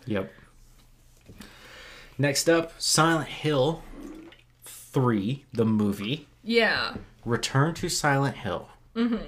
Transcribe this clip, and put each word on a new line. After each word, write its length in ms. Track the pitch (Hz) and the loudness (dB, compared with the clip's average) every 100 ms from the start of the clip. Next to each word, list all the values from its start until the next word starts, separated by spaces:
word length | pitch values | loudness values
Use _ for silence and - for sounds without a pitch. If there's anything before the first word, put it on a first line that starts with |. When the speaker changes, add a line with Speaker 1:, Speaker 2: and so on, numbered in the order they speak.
| - | -4
Speaker 1:
Yep. 260 | 101 95 - - - - - - - - - - - - - - - - - - - | -4 -4 -12 -20 -20 -20 -20 -20 -20 -20 -20 -20 -20 -20 -20 -20 -20 -20 -20 -16 -2
Next 320 | 143 135 - | 0 2 4
up, 240 | 165 165 - | 4 2 -6
Silent 480 | - - 160 165 131 | 0 4 4 2 -2
Hill 540 | - 156 147 139 165 - - - - - - _ _ | -4 0 2 2 0 -10 -16 -16 -18 -20 -20 _ _
Three, 800 | - - - 139 123 107 101 139 - | -20 -20 -4 2 2 2 0 -6 -6
the 120 | 117 | 0
movie. 640 | 113 110 104 101 101 156 - _ | 2 4 2 0 -4 -8 -10 _
Speaker 2:
Yeah. 520 | 214 233 214 139 113 120 - - | 0 2 2 2 -2 -8 -16 -12
Speaker 1:
Return 500 | 113 117 - 135 151 | -4 -2 0 2 0
to 140 | 165 175 | 0 -4
Silent 480 | - 147 139 139 - | 0 2 2 0 -2
Hill 300 | 101 87 - - - | -6 -6 -8 -20 -12
Speaker 2:
Mm-hmm. 220 | 226 240 233 | -4 -2 -2